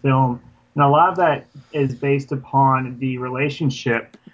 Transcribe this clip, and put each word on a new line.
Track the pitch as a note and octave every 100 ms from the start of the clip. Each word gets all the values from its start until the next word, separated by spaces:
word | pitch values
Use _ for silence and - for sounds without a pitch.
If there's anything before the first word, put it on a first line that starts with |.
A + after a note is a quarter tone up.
film, | C#3 C3 C3 A#2+ - _ _ C#3+
and |
a | C#3
lot | D3+ F3+
of | F3+
that | E3+ C#3 - C#3+ -
is | D3+ C3+ A#2
based | C#3 C#3 C#3
upon | C#3 - C#3 C3+ C3 B2+ B2
the | C3 B2+
relationship | B2+ B2+ C#3+ C#3 D3 - B2+ A#2 - - -